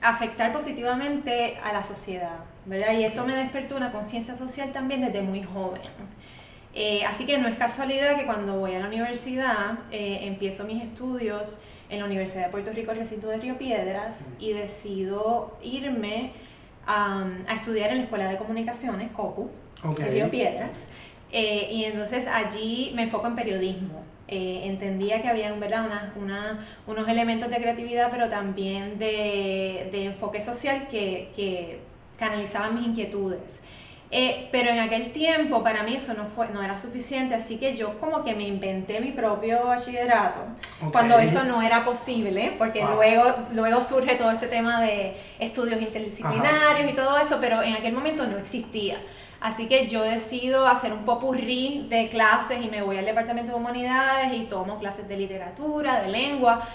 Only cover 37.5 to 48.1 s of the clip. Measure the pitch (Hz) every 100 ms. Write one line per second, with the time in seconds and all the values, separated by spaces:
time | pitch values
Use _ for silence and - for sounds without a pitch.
37.5 | 226 262 226 208 208 311 320 233 208 202
38.5 | 196 190 190 185 220 262 254 226 214 226
39.5 | 233 247 247 247 247 247 226 190 - -
40.5 | - - - 156 240 233 233 160 269 254
41.5 | 233 226 233 233 226 269 233 202 190 302
42.5 | - 226 214 202 214 220 226 247 247 226
43.5 | 226 226 240 247 262 262 247 226 226 240
44.5 | 233 233 233 226 202 190 - - - 226
45.5 | 254 233 220 220 214 208 - - 226 294
46.5 | 302 302 294 285 262 269 285 302 262 240
47.5 | 226 226 220 226 247 302